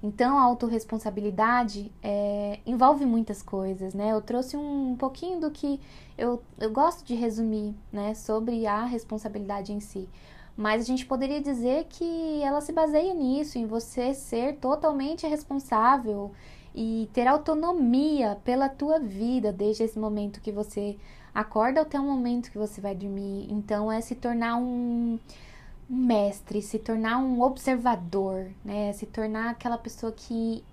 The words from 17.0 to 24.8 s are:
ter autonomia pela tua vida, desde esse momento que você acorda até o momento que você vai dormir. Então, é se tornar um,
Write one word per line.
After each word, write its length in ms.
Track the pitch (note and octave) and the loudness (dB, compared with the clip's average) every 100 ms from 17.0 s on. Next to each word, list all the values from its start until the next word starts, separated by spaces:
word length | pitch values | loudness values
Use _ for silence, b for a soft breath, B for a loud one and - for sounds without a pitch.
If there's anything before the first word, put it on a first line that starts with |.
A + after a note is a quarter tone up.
| G#3+ | -2
ter 160 | - A#3+ | 2 4
autonomia 1120 | D4 D4 D#4 E4 F4+ B3 B3+ D4+ D4 A3+ G3+ | 4 4 0 2 2 4 6 4 2 2 0
pela 260 | - B3+ C4+ | 0 2 2
tua 300 | C4+ C#4+ D#4+ | 0 2 2
vida, 520 | A#3+ F#3+ A#3 B3+ G#3+ | 2 -2 0 2 0
desde 320 | F#3 G#3 G#3+ | 0 0 2
esse 140 | A3+ A3 | 0 0
momento 440 | G#3+ G#3 G#3 G3+ | -2 -2 -4 -6
que 100 | - | -6
você 440 | G3+ G#3 - G3+ G3+ B B B | -4 -4 -4 -6 -6 B B B
acorda 480 | - G#3 A3 A#3 C#4 | -4 -2 2 4 4
até 180 | D4+ C#4+ | 2 0
o 40 | |
momento 480 | C#4 C4+ A#3+ A#3+ A#3+ | 0 0 0 -2 -4
que 60 | G#3 | -4
você 220 | G#3+ G#3 | -6 -4
vai 160 | G3+ G3 | -6 -4
dormir. 520 | G3+ G3 G3+ G3 - | -6 -6 -6 -6 -4
Então, 400 | G#3 G#3 G#3 G#3+ | -6 -2 -2 0
é 100 | A3 | -2
se 140 | A3+ B3 | -4 -4
tornar 420 | B3 A#3 A#3 A#3 | -2 0 0 0
um, 600 | B3 A#3+ | 0 -2